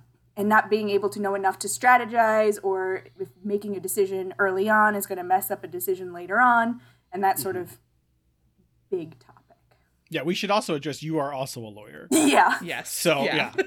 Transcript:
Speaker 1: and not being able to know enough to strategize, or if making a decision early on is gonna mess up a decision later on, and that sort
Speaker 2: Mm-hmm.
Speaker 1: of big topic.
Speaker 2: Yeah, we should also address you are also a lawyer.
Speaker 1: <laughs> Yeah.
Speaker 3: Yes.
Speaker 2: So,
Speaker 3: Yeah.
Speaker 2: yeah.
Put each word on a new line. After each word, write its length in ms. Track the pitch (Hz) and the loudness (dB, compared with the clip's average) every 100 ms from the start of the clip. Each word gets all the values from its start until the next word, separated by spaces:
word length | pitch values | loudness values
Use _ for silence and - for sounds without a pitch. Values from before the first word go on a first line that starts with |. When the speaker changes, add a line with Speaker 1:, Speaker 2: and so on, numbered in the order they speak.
| _ _ _ - | _ _ _ -4
Speaker 1:
and 100 | 208 | 2
not 220 | 214 214 | 4 4
being 200 | 214 208 | 0 0
able 200 | 202 202 | 0 0
to 100 | 208 | -4
know 160 | 202 196 | -4 0
enough 240 | 190 190 | 0 -2
to 80 | - | -6
strategize, 920 | - 247 247 233 233 220 220 214 208 | 0 4 4 4 2 2 4 2 2
or 400 | 190 190 185 190 - - | 0 -2 -2 -4 -8 -14
if 80 | 185 _ | -14 _
making 320 | 196 202 208 190 | -4 -4 -4 -8
a 40 | |
decision 540 | 185 - 190 190 185 - | -6 -2 0 -2 -6 0
early 300 | 196 190 214 | 0 2 2
on 260 | 214 214 202 | 4 4 2
is 100 | 196 | -4
gonna 160 | 190 | -6
mess 280 | 180 185 - | 0 0 0
up 140 | 196 180 | -8 -8
a 20 | |
decision 460 | 175 185 185 185 | -8 -4 -4 -4
later 260 | 175 175 208 | -12 -4 2
on, 400 | 254 233 233 240 _ _ _ | 4 4 2 -4 _ _ _
and 100 | 180 | -2
that 160 | 196 190 | 0 0
sort 180 | 160 185 | -2 -6
Speaker 2:
Mm-hmm. 60 | |
Speaker 1:
of 140 | 170 - _ _ _ _ _ _ _ _ _ _ - | -8 -14 _ _ _ _ _ _ _ _ _ _ -8
big 300 | 185 160 - | -8 -8 -16
topic. 380 | _ - _ _ _ _ _ _ - | _ -20 _ _ _ _ _ _ -8
Speaker 2:
Yeah, 120 | 147 | -6
we 100 | 139 | -4
should 160 | 185 196 | -4 0
also 260 | 202 - 151 | 0 0 -4
address 280 | 147 135 | -4 -8
you 140 | 151 156 | -4 -4
are 140 | 139 | -2
also 260 | 147 135 - | -4 -8 -8
a 80 | 113 | -14
lawyer. 400 | 104 104 - - | -16 -18 -14 0
Speaker 1:
<laughs> 20 | |
Yeah. 460 | 311 294 254 180 - | 2 4 6 4 2
Speaker 3:
Yes. 260 | 170 123 - | -6 -10 -8
Speaker 2:
So, 340 | - 175 143 | -2 0 2
Speaker 3:
Yeah. 280 | 135 147 123 | 0 0 -2
Speaker 2:
yeah. 60 | - | -4